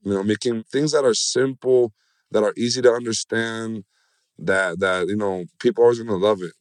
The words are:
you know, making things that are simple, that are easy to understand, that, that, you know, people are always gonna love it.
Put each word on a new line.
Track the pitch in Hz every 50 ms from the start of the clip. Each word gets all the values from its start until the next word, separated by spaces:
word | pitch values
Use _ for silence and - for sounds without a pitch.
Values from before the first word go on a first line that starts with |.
| _
you | 98 101
know, | 98 98
making | 104 107 104 - 123 117 113 110
things | _ - 135 151 151 151
that | 151 139
are | 127 110
simple, | - - - - 127 131 135 135 131 - 127 127 127 123 117 _ _ _ _ _ _ _ _ -
that | 107 107
are | 104 95
easy | 92 113 120 120 127 120
to | 123 113
understand, | 120 120 117 110 - - _ - 113 113 113 113 113 113 113 113 107 95 _ _ _ _ _ _ _ _ _ _ _
that, | - 85 95 95 95 90 85 90
that, | 98 95 92 92 90 85
you | 101
know, | 107 107 101 95 92 90 85 _ _
people | - 120 110 - 120
are |
always | 120 120 117
gonna | 113 117 107
love | 90 92 104 107 95 90
it. | 85 - _